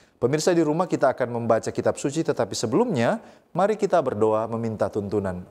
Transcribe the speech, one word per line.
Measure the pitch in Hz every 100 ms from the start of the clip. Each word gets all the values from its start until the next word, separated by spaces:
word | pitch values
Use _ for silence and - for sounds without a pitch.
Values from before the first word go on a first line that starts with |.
| _
Pemirsa | _ 120 151 170 170
di |
rumah, | 151 156 185
kita | 151 135
akan | 120 120 120
membaca | 117 113 113
kitab | 110 113 107
suci, | 147 147
tetapi | 160 - 110 -
sebelumnya | 120 147 247 143 120 220 - - _
mari | 165 202 214
kita | 190 175
berdoa | 131 104 110 107 113
meminta | 113 113 107 101
tuntunan | 107 101 107 98 90 92